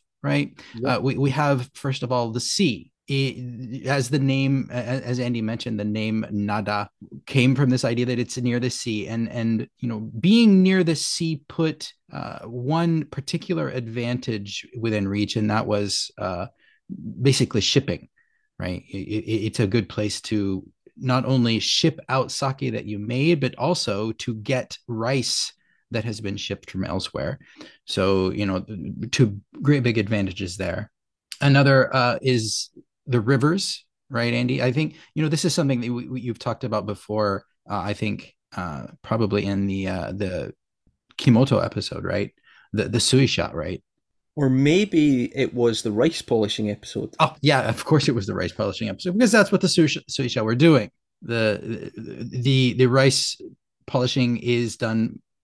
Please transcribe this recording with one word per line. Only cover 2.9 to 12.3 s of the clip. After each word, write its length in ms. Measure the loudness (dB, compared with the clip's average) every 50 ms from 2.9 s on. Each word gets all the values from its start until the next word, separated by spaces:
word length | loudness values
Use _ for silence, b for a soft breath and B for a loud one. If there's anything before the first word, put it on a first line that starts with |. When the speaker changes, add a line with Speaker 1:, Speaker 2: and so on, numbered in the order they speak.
| _ _ _
Speaker 1:
It, 800 | -4 -2 0 0 0 -2 -6 -10 -12 -10 -10 -10 -10 -10 -8 -4
as 240 | -2 0 0 0 0
the 80 | 0 0
name, 500 | 2 2 2 2 2 2 0 0 -2 -4
a-, 60 | -6
a-, 260 | -6 -4 -4 -4 -4 -4
as 160 | -4 -4 -2
Andy 200 | -2 -2 -2 -2
mentioned, 400 | -2 -4 -4 -6 -6 -6 -6 -4
the 40 | -4
name 420 | -4 -2 -2 -2 -2 -2 -2 -4 -4
Nada 600 | -4 -4 -2 -2 -2 -2 -2 -2 -2 -4 -4 -6 _ _ -20 -20 -20 -20 -16
came 280 | -2 2 4 4 4 4
from 160 | 4 4 2
this 140 | 2 2 2
idea 200 | 0 0 0 -2
that 120 | -2 -2 -2
it's 180 | -4 -4 -6
near 240 | -4 -2 -2 -2 0
the 80 | -2 -4
sea, 400 | -6 -6 -6 -4 -4 -4 -4 -4
and, 220 | -4 -4 -4 -4
and, 380 | -4 -4 -2 0 0 -2 -2 -6 _ _
you 100 | -8 -6
know, 120 | -6 -6
being 640 | -8 -10 -8 0 4 4 6 8 8 8 8 8 6
near 220 | 6 6 4 2
the 120 | 2 0
sea 460 | -2 -2 -4 -4 -2 -2 -2 -4 -4 -8 _
put, 440 | -2 0 0 0 0 -4 -10 -16 -16 _ _ _ -12
uh, 280 | -12 -10 -10